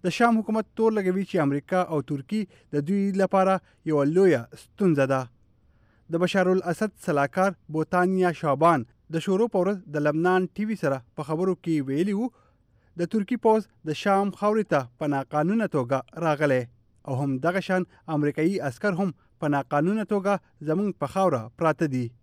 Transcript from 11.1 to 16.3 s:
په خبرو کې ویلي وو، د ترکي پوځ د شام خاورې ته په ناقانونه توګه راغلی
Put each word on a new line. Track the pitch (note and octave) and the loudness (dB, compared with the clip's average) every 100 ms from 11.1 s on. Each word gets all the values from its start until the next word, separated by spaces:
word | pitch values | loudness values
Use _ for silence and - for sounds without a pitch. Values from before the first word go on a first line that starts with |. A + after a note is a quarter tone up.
| - | -12
په | D#3 | -6
خبرو | D#3+ F#3+ F3+ | -2 -2 -2
کې | E3+ D#3 C3+ | -2 -2 0
ویلي | C#3 F#3+ G3 | -2 0 -2
وو، | A#3+ _ _ _ _ _ _ - | -4 _ _ _ _ _ _ -8
د | E3+ | -4
ترکي | A3 G3 B3 | -2 -2 0
پوځ | A3+ A3 G#3 _ D#3 | 2 2 0 _ -8
د | D3+ | -4
شام | G3+ G3 G3+ F#3 | 0 2 0 -2
خاورې | G#3 A3 G3+ | 0 0 0
ته | D3+ B2 _ | -2 -2 _
په | D3+ C#3+ | -4 -4
ناقانونه | C3+ D3+ D#3+ A3 G3+ | -2 -2 0 0 0
توګه | D3+ B2 C3+ - - | -2 -2 -4 -4 -6
راغلی | E3 | -2